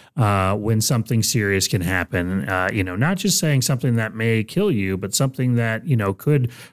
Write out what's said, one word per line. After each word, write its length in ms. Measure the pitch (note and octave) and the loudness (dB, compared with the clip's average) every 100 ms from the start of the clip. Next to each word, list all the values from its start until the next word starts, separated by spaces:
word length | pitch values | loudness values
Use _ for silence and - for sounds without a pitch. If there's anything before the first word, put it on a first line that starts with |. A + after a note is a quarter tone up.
| - - | -10 0
uh, 400 | G#2 G2+ F#2+ G#2 | 2 4 2 0
when 240 | G#2+ A2 | 0 2
something 420 | - B2 G#2 A2+ | 2 0 0 0
serious 460 | G#2+ A2+ G2+ F#2+ - | 0 0 2 2 0
can 140 | F#2 | -2
happen. 680 | F2 F#2 E2+ F#2 F2+ F#2+ - | 0 -2 0 -2 -2 -2 -2
Uh, 220 | F#2 F#2 | -2 0
you 100 | A2 | -2
know, 140 | F#2 F2+ | -2 0
not 220 | D3+ F#3+ | 0 0
just 200 | G#3 - | 0 0
saying 220 | D#3+ C#3 | 2 0
something 360 | A#2+ C3 C3+ A#2 | 0 0 0 0
that 180 | A2 | -2
may 280 | A2 A2+ A2+ | -2 0 0
kill 280 | G#2+ F3 G#3 | 0 0 0
you, 260 | A#2 G2 F#2+ | 0 0 -2
but 180 | G2 | -2
something 420 | - C#3 C3 B2+ A#2+ | -2 -2 0 0 0
that, 300 | A2+ A2+ - | 0 -2 0
you 100 | A#2+ | 0
know, 160 | G2 | 0
could 360 | G2 - D3 B2 - - | 0 2 2 0 -6 -20